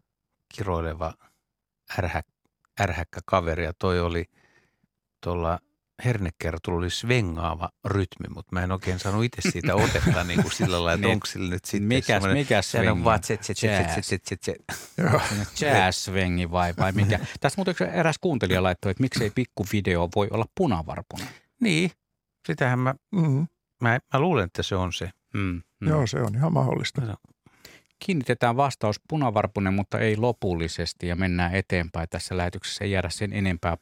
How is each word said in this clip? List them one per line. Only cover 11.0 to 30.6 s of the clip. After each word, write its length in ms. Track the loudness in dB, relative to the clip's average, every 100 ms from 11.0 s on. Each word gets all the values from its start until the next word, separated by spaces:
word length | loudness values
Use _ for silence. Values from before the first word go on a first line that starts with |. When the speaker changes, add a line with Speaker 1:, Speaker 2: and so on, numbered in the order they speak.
| 2
Speaker 2:
Niin. 60 |
Speaker 1:
onks 180 | 0 -2
sillä 180 | -6 -4
nyt 140 | -4
sitten 240 | -4 -2 0
Speaker 2:
Mikäs, 180 | 0 2
Speaker 1:
semmonen, 300 | 2 4 2
Speaker 2:
mikäs 340 | 4 2 2
Speaker 1:
sehän 140 | 2 2
on 40 |
Speaker 2:
svengi? 120 | 4
Speaker 1:
vaan 160 | 4 2
tset, 200 | 2 -4
tset, 160 | -4 -2
tset, 140 | 0
Speaker 2:
Jazz. 220 | 2 0
Speaker 1:
tset, 120 | -2
tset, 180 | -2 -4
tset, 180 | -4 -6
tset. 240 | -6 -8 -8 -12 -10 -2
Speaker 3:
Joo. 220 | 2 2 2 -2 -4 -2
Speaker 2:
Jazz-svengi 880 | 2 6 4 2 -2 0 2 0 0
vai, 240 | 0 0 2
vai 140 | 0
mikä? 260 | 2 2 2 -2
Speaker 1:
<laughs> 100 | -2
Speaker 2:
Tässä 160 | -2 0
muuten 120 | -2
yksi 120 | -2
eräs 320 | -2 0 0 0
kuuntelija 420 | 0 0 2 2
laittoi, 280 | 2 0 -2
että 120 | -2
miksei 280 | -2 0 -2
pikkuvideo 760 | -2 -4 -4 -2 0 2 2 0 0
voi 120 | 0
olla 140 | 0 -2
punavarpunen. 720 | 0 0 0 -4 -10 -10 -12 -12 -14 _ _
Speaker 1:
Niin, 300 | 0 2 0 -2 _ _ _ _ -8
sitähän 320 | 0 2 2
mä, 160 | 0 -2 _
Speaker 3:
Mm-hmm. 340 | 0 2 2 0 _ _ _
Speaker 1:
mä, 180 | 0 0 0
mä 80 | 0
luulen, 240 | 2 2
että 180 | 0 -2
se 140 | -2 -2
on 160 | -2
se. 180 | -4 -8 -12 _
Speaker 2:
Mm, 280 | -4 -2 -4 -10 _
mm. 80 | 0
Speaker 3:
Joo, 180 | 2 0
se 140 | 0
on 140 | -2
ihan 180 | 0 2
mahdollista. 500 | 2 2 0 -2 -4
Speaker 1:
Joo. 120 | -4 -6 _ _ _ _ -20 -20 _ _ -2
Speaker 2:
Kiinnitetään 500 | 0 0 2 2 4
vastaus 440 | 2 2 0 -2 -4
punavarpunen, 680 | -2 2 2 2 2 2
mutta 240 | 2 0 0
ei 180 | 2 2
lopullisesti, 880 | 2 0 -2 0